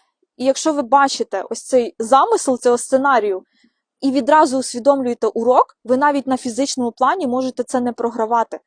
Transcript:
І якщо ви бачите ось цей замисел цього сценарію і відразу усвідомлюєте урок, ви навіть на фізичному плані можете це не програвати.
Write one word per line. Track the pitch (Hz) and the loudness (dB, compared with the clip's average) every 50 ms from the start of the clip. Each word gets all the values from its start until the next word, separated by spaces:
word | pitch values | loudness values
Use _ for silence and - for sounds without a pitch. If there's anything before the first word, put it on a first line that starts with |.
| _ _ _ _ _ _ _ | _ _ _ _ _ _ _
І | - 247 | -4 0
якщо | 269 262 - - 320 | 0 0 0 0 -2
ви | 294 285 | -2 -2
бачите | 247 220 269 277 277 269 - - - - 202 - - - | 0 2 2 4 4 2 0 -4 -6 -6 -6 -8 -8 -8
ось | 226 - | -10 -12
цей | - - 269 247 233 - - - | -4 0 0 0 0 0 -4 -8
замисел | 226 214 262 269 349 466 453 - - 277 247 233 | 0 2 4 4 4 4 0 0 0 0 -2 0
цього | - 247 240 240 | 2 0 0 0
сценарію | - - 269 262 277 285 262 226 415 202 185 185 - _ _ _ _ _ _ _ _ _ _ _ | 0 0 0 0 2 2 2 2 0 -2 -4 -6 -8 _ _ _ _ _ _ _ _ _ _ _
і | 262 269 | -4 -2
відразу | 254 285 226 285 302 311 311 254 262 262 | 0 0 2 4 4 4 4 2 0 -2
усвідомлюєте | 247 - - 240 214 277 277 269 254 247 240 - 226 | -4 -4 -6 -2 2 2 2 2 0 -4 -4 -2 -4
урок, | 214 - 226 226 247 254 320 - - _ _ - | -4 -2 0 0 2 4 4 2 0 _ _ -4
ви | 220 254 | -2 0
навіть | 262 294 294 285 277 - | 2 2 0 0 0 -2
на | 262 262 | -4 -4
фізичному | - - 247 214 240 277 - - 254 240 233 | -4 -4 -6 -4 -4 -4 -4 -4 -4 -6 -6
плані | - - 254 277 359 392 302 | -4 -2 0 0 0 0 -2
можете | 240 247 262 262 262 - - 233 | -2 -2 -2 -4 -4 -4 -6 -6
це | - - 247 | -4 -2 -2
не | 247 240 | -2 -4
програвати. | 233 - 240 233 226 226 220 220 233 233 226 - - - _ | -4 -4 -4 -4 -2 -4 -2 0 0 0 -2 -2 -6 -16 _